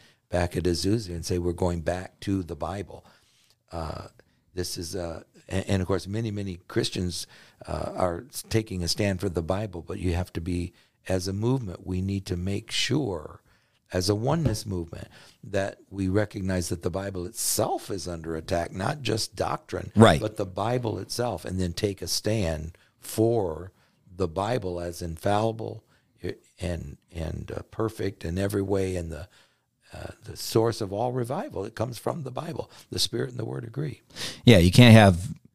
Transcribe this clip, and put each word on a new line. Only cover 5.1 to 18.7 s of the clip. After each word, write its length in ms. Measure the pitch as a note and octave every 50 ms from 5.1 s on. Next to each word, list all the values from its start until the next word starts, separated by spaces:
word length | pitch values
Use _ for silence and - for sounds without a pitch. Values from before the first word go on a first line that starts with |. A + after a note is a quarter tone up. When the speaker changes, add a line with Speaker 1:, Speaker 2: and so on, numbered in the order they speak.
| D#2+ - - _ _ - - -
Speaker 1:
and, 160 | F#2+ G2 - -
and 140 | G2+ F#2+ F#2
of 40 | -
course, 200 | G2 F2+ - F#2+
many, 240 | G2+ A2+ A#2 A2
many 260 | G2+ G#2 G2+ G2 F2+ F2 - -
Christians, 600 | - A2+ B2 - - G#2 F2+ F2+ E2+ - - - - - - - - - - -
uh, 240 | D#2+ D#2 D2+ - -
are 300 | - F#2 F2+ E2+ E2+ - -
s-, 140 | - - - -
taking 340 | - A2+ G#2 - F#2+ F2+ E2+
a 40 | D#2+
stand 340 | - - G#2+ G2+ F#2+ F2+
for 80 | G2+ G2
the 140 | D#2+ F2+ E2+
Bible, 400 | D#2 F#2 G2 A2 G2+ F2+ E2+ D2+ -
but 120 | F#2+ G#2
you 160 | F2 F#2 E2+
have 180 | F2 F2+ - -
to 80 | -
be, 320 | E2 F#2 F2 F2 E2+ F2 - - - _ _ _ - -
as 200 | F#2 F#2+ F2+ G2
a 60 | F#2+
movement, 520 | G#2 A2 A#2+ C3 C#3 A#2 F#2 E2+ - F#2
we 160 | F2+ F#2 F2+
need 240 | F#2+ G2 G2 G2 F#2
to 100 | - F#2
make 360 | F2 F2+ G2 G2+ G2+ G#2 -
sure, 720 | - - - - B2 D3+ C#3 G#2 F2+ D#2 D#2 - - - _ _ _ _ _ _ _ _ _ - -
as 160 | F#2 E2+ G2
a 60 | G#2
oneness 500 | G#2 A2+ C3+ D#3 E3+ D#3 A2+ G#2 - -
movement, 420 | G#2+ F#2+ F2+ E2 - - - - - - - - - - _ -
that 340 | - G2 G2 G2 G#2 - - - -
we 180 | F#2+ G2 F#2+ F#2
recognize 640 | F#2 G#2+ G#2 - - G#2 F#2 F#2+ F#2 F#2 E2+ -
that 120 | - E2+
the 80 | - F#2
Bible 360 | E2+ F#2+ G2 G2 F#2+ F#2 F2
itself 640 | F#2+ - - - - - - G#2+ - G4 E4+ - -
is 160 | G2+ F#2 D#2+ F2+
under 280 | E2+ E2 D#2+ E2 D#2+
attack, 380 | D#2+ D#2+ - F2 E2+ E2+ -